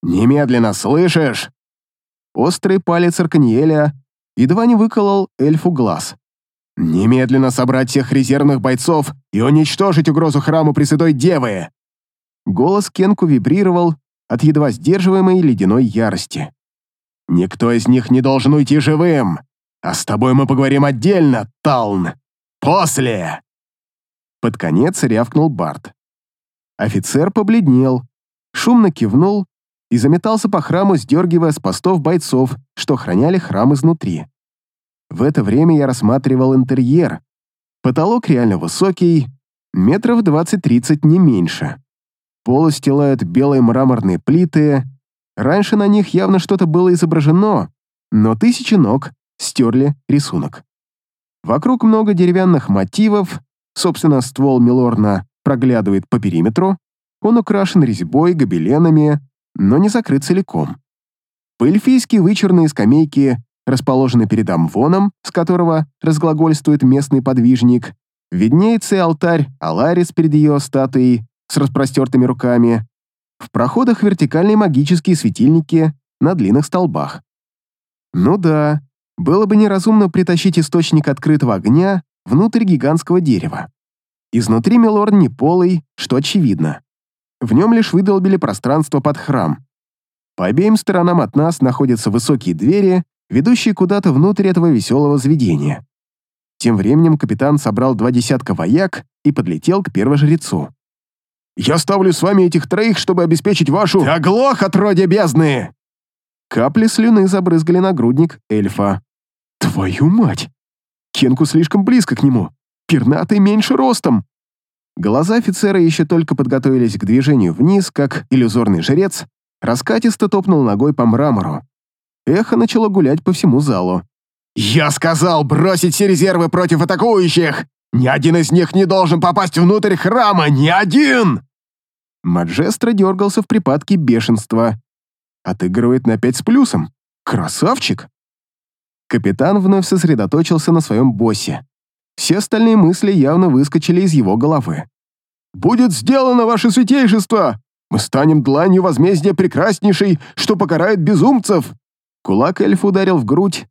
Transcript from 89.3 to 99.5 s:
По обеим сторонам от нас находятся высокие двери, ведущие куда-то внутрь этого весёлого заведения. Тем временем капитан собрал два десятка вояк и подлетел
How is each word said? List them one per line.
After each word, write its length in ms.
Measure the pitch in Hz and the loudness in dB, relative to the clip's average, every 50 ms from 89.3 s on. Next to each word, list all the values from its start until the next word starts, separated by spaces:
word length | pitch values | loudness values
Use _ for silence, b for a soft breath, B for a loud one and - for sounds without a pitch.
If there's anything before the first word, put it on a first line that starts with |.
| 143 127 92 80 - - - _ _ _ _ _ _ _ _ _ _ _ _ _ _ | -4 -2 -2 -4 -6 -6 -10 _ _ _ _ _ _ _ _ _ _ _ _ _ _
По 100 | - 90 | -6 -4
обеим 300 | 90 110 143 185 214 220 | -2 0 0 2 2 2
сторонам 440 | 214 - - 196 180 170 180 175 175 | 0 0 -2 -2 0 0 2 0 0
от 160 | 127 104 - | -2 0 0
нас 240 | 143 151 165 165 - | 0 0 0 0 0
находятся 500 | 135 131 127 - 143 131 120 110 - 110 | -2 -2 0 0 0 0 0 -2 -2 -2
высокие 440 | 101 117 117 - 151 120 - 90 87 | -2 -2 0 0 -2 -2 -2 -6 -6
двери, 500 | 78 92 123 - 208 196 190 185 180 170 _ _ _ _ _ | -2 0 0 2 2 2 2 2 0 -2 _ _ _ _ _
ведущие 460 | - 123 139 214 247 233 - 233 202 | -2 0 2 2 0 2 0 -2 0
куда-то 380 | - 190 175 202 202 196 185 139 | 0 0 0 0 0 0 0 2
внутрь 340 | 131 156 196 208 190 196 | 2 2 2 2 0 0
этого 240 | 190 185 175 165 170 | 0 2 2 2 2
весёлого 480 | 147 113 95 - 113 139 147 143 147 143 | 2 0 0 0 0 0 0 0 0 0
заведения. 640 | 117 135 160 156 127 95 82 71 71 73 71 - - _ _ _ _ _ _ _ _ _ _ _ _ _ _ _ | 0 0 0 0 0 0 0 -2 -2 -4 -6 -8 -12 _ _ _ _ _ _ _ _ _ _ _ _ _ _ _
Тем 180 | - 117 117 | -2 0 0
временем 420 | 98 95 104 135 156 165 165 156 147 | 2 0 2 2 2 4 2 2 0
капитан 400 | - 107 107 107 135 139 147 147 | -2 -4 -4 -2 0 0 0 0
собрал 360 | - 117 104 104 123 135 127 | -2 -2 -2 -2 -2 -2 -2
два 160 | 104 110 123 | -2 -2 -2
десятка 440 | 127 120 117 - 139 123 131 - 98 | 0 -2 -2 -2 -4 -4 -2 -6 -6
вояк 500 | 82 85 87 117 160 196 185 - - - _ _ _ _ | -4 -2 0 0 0 0 -2 -6 -10 -16 _ _ _ _
и 80 | 147 143 | -2 -2
подлетел 500 | - 117 170 | -2 -4 -4